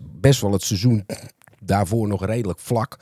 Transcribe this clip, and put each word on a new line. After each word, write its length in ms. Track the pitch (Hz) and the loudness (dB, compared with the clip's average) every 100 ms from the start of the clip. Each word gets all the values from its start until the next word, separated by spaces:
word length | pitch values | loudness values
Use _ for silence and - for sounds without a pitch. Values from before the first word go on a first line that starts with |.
| - - | -10 2
best 200 | 131 135 | 4 4
wel 120 | 101 | 2
het 100 | 98 | 0
seizoen 440 | - 95 120 110 92 - - _ - _ | 0 0 2 2 -2 -10 -12 _ -20 _
daarvoor 480 | 95 98 87 117 104 | 0 0 2 0 0
nog 180 | 98 92 | -2 -2
redelijk 320 | 117 101 82 | -2 -4 -6
vlak. 380 | - 120 110 - | -2 -2 -2 -8